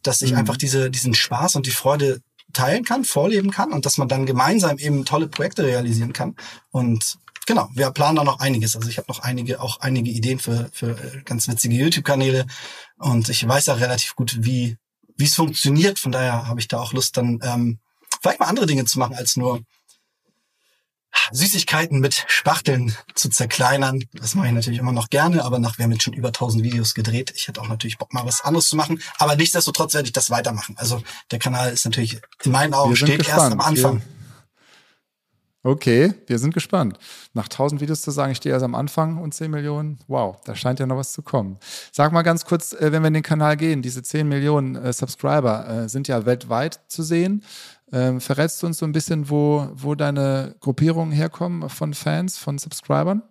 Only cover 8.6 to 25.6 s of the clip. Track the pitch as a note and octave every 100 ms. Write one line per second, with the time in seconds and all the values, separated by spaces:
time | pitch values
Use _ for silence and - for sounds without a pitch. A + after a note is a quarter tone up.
8.6 | A2 A2+ A2+ - - B2+ B2+ B2+ A#2+ B2
9.6 | - - C3+ C3 A#2+ A#2 A2+ C3 - A#2
10.6 | A#2 - A#2+ A#2 B2+ C3+ - B2 - A2+
11.6 | A#2+ A#2 D3+ E3 C#3+ C#3 C3+ C3 C3 -
12.6 | - - - _ C#3 A#2 A2+ A#2 A#2 C#3
13.6 | D3 A#2+ B2 B2 - - A#2+ A#2 A2+ B2+
14.6 | A#2+ A2+ _ _ _ - C#3+ - D#3 D#3
15.6 | C#3 D3 G3 G3 C3+ B2+ B2+ A#2+ A#2+ A#2+
16.6 | A2 A#2+ A2 B2+ - - A#2+ A#2 B2 A#2+
17.6 | A#2+ A2+ _ _ - - C5+ - - C4
18.6 | F#3 C#3 B2 C3+ B2 A#2+ G#2+ - B2 B2
19.6 | A2+ _ _ _ _ _ _ _ _ _
20.6 | _ _ _ _ _ - - B2 G3 G3
21.6 | - D#3 E3 C#3+ C#3 - - - D3+ C3
22.6 | - C3 A#2+ G#2+ - - C3+ - A2+ -
23.6 | B2+ C#3 C3+ C3 A#2 - A#2 F#3+ B2+ A#2
24.6 | A2+ A#2+ B2 A#2+ A2+ C#3+ D#3+ E3+ B2+ B2